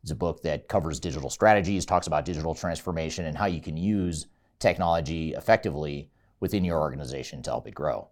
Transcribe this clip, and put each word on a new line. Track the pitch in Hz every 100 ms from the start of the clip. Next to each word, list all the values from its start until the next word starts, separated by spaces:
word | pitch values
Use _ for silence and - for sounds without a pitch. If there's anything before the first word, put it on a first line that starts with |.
It's | -
a |
book | 78 87 80
that | 80 73 -
covers | 104 80 76
digital | 87 73 65
strategies, | - 107 104 87 98
talks | - 90 87
about | 73
digital | 76 80 80
transformation, | 78 90 82 - 82 80 85 80
and | 76
how |
you | 101 85
can | 78 78
use | 95 104 90 78 - _ _ _
technology | - 87 87 85 71 82 80
effectively | - - 110 101 73 76 71 73 _ _ _
within | 95 104
your | 90 82
organization | 76 65 67 67 64 65
to | 60
help | 58 110
it |
grow. | - 73 53 50